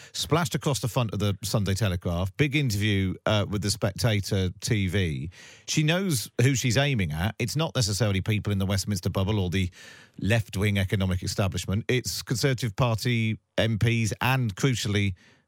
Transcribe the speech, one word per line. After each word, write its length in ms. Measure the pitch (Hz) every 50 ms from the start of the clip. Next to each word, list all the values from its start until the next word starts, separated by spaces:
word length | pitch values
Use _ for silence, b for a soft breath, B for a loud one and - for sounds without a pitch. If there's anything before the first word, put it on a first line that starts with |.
| B B
splashed 420 | B - - - 143 165 170 - -
across 240 | 143 - 156 135 -
the 80 | -
front 260 | 120 - 135 120 104
of 60 | - 101
the 180 | 104 104 98 -
Sunday 320 | - - - 113 98 95 98
Telegraph, 600 | - 113 95 87 92 - 90 87 85 92 95 -
big 180 | - 147 151 120
interview, 600 | 151 143 123 101 101 104 107 101 98 95 92 90 - -
uh, 200 | - 107 104 95 73
with 120 | 95 104
the 80 | 87 104
Spectator 800 | - - - 101 - - - 120 107 101 92 - 107 95 92 90 - -
T 260 | - - 120 104 98
V. 440 | 90 82 101 92 82 73 65 71 87 B B B B B B B
She 160 | B - 160
knows 480 | 151 151 170 185 202 185 151 110 - - - -
who 140 | 117 139 139
she's 220 | - - 123 101
aiming 340 | 135 139 143 131 107 92 76
at. 240 | 76 80 92 113 - -
It's 160 | 120 107 -
not 180 | 147 165 156 -
necessarily 460 | 131 113 101 101 - 117 104 98 95
people 320 | 90 - 107 101 - 104
in 60 | 101 95
the 80 | 98
Westminster 440 | 92 101 95 - 104 104 90 - 95
bubble 300 | 82 98 95 95 110 104
or 100 | 92 87
the 200 | 82 95 92 87 - B B B B B B B B B
left-wing 580 | - 95 117 113 - - 107 95 101 104 101 98
economic 440 | 95 95 113 95 98 92 90 90
establishment. 640 | - 95 - - 104 92 78 85 - - 92 113 107 -
It's 340 | 123 123 - - - -
Conservative 540 | - - 127 104 - 139 131 - 127 110 95
Party 600 | - 135 120 113 101 - 123 120 113 110 110 107 - _ _ _ -
M 180 | 104 113 113 92
Ps 340 | 117 117 117 117 113 101 - -
and, 340 | - 123 131 131 123 110 95
crucially, 600 | - - 139 123 - - 104 101 104 101 98 90 b b b b b b